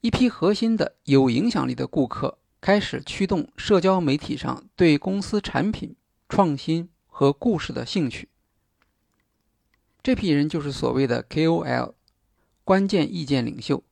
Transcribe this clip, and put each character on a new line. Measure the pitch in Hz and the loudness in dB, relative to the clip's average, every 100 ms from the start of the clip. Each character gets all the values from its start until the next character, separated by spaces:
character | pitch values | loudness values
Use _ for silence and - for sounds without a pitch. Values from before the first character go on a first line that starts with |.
一 | 233 | -2
批 | - 247 | 2 2
核 | - 170 | 2 0
心 | 208 226 220 | 2 0 0
的 | - _ - | -2 _ 4
有 | 135 131 | 4 6
影 | 113 233 | 2 0
响 | - 127 | 0 -4
力 | |
的 | 123 131 | -4 -4
顾 | - - | -2 -2
客 | - - - _ _ | -2 -6 -8 _ _
开 | - 202 | 2 2
始 | - 127 | 0 -8
驱 | - - 196 | -10 -4 -2
动 | 185 143 - | -2 -4 -10
社 | - 196 | 2 2
交 | 185 185 | 4 2
媒 | 160 147 | 0 -2
体 | - - | -4 -6
上 | 131 127 - - | -6 -8 -12 2
对 | 175 147 | 4 4
公 | 185 196 | 0 -4
司 | 190 214 | -2 -4
产 | - 127 196 | -2 -2 -2
品、 | 214 - - _ _ _ | -4 -10 -16 _ _ _
创 | - 180 139 | 2 2 0
新 | - 165 175 _ _ | -2 -4 -4 _ _
和 | - 139 | 0 2
故 | 143 247 175 | 2 -2 -2
事 | - | -4
的 | 123 117 | -8 -4
兴 | 202 139 | -2 -2
趣。 | - - _ _ _ _ _ _ _ _ _ _ _ _ _ _ _ _ _ | -6 -18 _ _ _ _ _ _ _ _ _ _ _ _ _ _ _ _ _
这 | - | -2
批 | 254 196 | 0 2
人 | 143 151 | 2 2
就 | 160 | -2
是 | 143 | -6
所 | 139 127 | -4 -2
谓 | 127 135 | 0 0
的 | 123 | 0
K | - - 160 | -2 0 2
O | 165 | 0
L， | 147 123 123 _ _ _ _ _ _ _ | 0 -4 -4 _ _ _ _ _ _ _
关 | - 190 196 | 0 2 2
键 | 190 151 | 0 0
意 | 180 131 | -4 -2
见 | 135 | -2
领 | 117 - | -2 -8
袖。 | - 139 _ | -4 -4 _